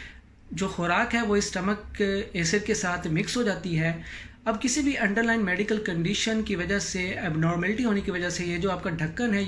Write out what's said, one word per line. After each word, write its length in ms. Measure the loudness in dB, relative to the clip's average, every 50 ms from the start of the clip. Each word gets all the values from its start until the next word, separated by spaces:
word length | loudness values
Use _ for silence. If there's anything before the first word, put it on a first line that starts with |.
| -16 -16 -18 -20 -20 -20 -20 -20 -14 -10 -4
जो 140 | -4 -4 -2
खुराक 460 | -2 -2 0 2 2 2 2 2 2
है 80 | 0
वो 140 | 2 4 2
इस 120 | 2 2 0
stomach 440 | -2 -2 0 0 -2 -2 -4 -10 -2 0 0 0 0 -2 -4 -4 -2
एसिड 280 | 0 0 2 2 2 2
के 100 | 0 -2
साथ 320 | 0 0 -2 -2 -2 -2
mix 300 | 0 0 0 0 0 0
हो 60 | 0
जाती 320 | 2 2 0 0 -2 0 0
है। 300 | 2 2 0 0 -2 -8 -12 -14 -14 -14 -16 -14 -6 -2
अब 120 | -2 -2 0
किसी 240 | 0 0 0 2
भी 120 | 2 2 2
underlying 460 | 2 2 2 2 2 2 4 4 2
medical 380 | 2 2 2 0 2 2 0 0
condition 640 | 0 0 0 0 0 0 0 0 0 0 0 0
की 140 | 0 0 -2
वजह 220 | -2 0 0 0 0
से, 240 | 0 -2 -2 -2
abnormality 800 | -2 -2 -4 -4 -2 -2 0 2 2 2 2 2 2 0 0 2
होने 180 | 2 2 2 2
की 100 | 0 -2
वजह 200 | -2 -2 -2 -2
से 140 | -2 -2 -2
ये 140 | -2 -2 0
जो 120 | 0 0
आपका 200 | 0 0 -2 -4
ढक्कन 440 | -2 -2 -2 -2 -2 -2 0 2 2
है 100 | 2 2